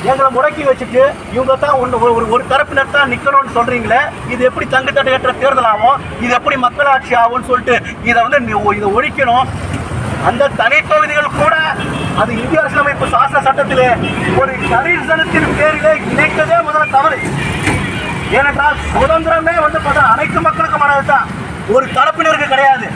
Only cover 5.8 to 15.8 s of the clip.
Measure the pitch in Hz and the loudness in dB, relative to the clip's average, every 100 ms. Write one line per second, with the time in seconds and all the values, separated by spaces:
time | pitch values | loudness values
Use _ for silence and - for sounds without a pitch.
5.8 | 226 277 - - 240 247 294 277 240 202 | 2 2 -2 -6 -2 0 0 0 -2 0
6.8 | 285 262 262 240 233 247 240 247 254 233 | 2 2 0 0 2 0 -2 -2 0 -2
7.8 | - - 220 240 233 285 233 208 208 208 | -2 -8 -2 0 2 0 0 -2 0 0
8.8 | 208 214 294 - 254 240 254 - - - | 0 0 -2 -2 2 2 0 -4 -8 -8
9.8 | - - - - - - 277 - 220 294 | -6 -6 -6 -2 -2 2 0 2 2 2
10.8 | - - 605 302 294 285 302 320 311 - | 2 2 2 0 -2 0 2 2 0 -2
11.8 | - - - - 220 226 254 311 285 294 | -6 -6 -4 -2 -2 -2 0 0 0 0
12.8 | 285 277 - - 269 277 262 269 320 262 | 0 0 0 2 2 2 0 0 0 2
13.8 | 254 233 - - - - 269 - - 233 | 2 2 -2 -4 -2 0 0 -2 -2 0
14.8 | 269 339 302 320 330 311 302 - 302 302 | 0 -2 0 -2 0 0 0 0 0 2